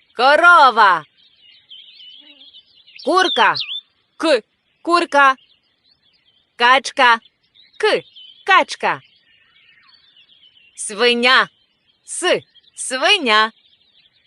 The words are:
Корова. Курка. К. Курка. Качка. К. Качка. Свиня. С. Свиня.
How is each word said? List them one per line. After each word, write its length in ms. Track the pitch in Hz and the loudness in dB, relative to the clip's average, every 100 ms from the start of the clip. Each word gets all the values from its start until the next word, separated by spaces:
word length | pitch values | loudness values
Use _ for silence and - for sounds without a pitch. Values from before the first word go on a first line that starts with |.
| _ | _
Корова. 920 | - 254 302 349 349 269 226 202 170 147 _ _ _ _ _ _ - - - - - - 277 - - _ _ _ - - | -2 2 4 4 6 4 4 2 0 -6 _ _ _ _ _ _ -20 -20 -20 -20 -20 -20 -20 -20 -20 _ _ _ -12 -4
Курка. 500 | 359 359 - 214 - - - - _ _ - | 0 0 0 0 -2 -8 -14 -18 _ _ -6
К. 240 | 320 277 - _ _ _ | -2 -2 -4 _ _ _
Курка. 560 | - 349 339 285 269 269 _ _ _ _ _ _ _ _ _ _ _ - | -4 -4 -2 0 0 0 _ _ _ _ _ _ _ _ _ _ _ -2
Качка. 600 | 240 262 - - 247 226 - _ _ _ _ - | 0 0 -2 0 0 0 -4 _ _ _ _ -6
К. 260 | 427 302 - - - - - | -2 -2 -6 -20 -20 -10 -2
Качка. 560 | 370 285 - 202 147 - _ _ _ _ _ _ _ _ _ _ _ _ _ _ _ _ - | 0 0 -6 -6 -6 -12 _ _ _ _ _ _ _ _ _ _ _ _ _ _ _ _ -18
Свиня. 760 | - 202 240 240 247 254 196 _ _ _ _ _ | -14 -4 -2 0 0 0 0 _ _ _ _ _
С. 380 | - - 359 220 - _ _ - | -18 -8 -4 -4 -8 _ _ -18
Свиня. 800 | - 262 330 403 262 214 220 - _ _ _ _ _ _ | -12 -6 -2 -2 -2 -2 -2 -6 _ _ _ _ _ _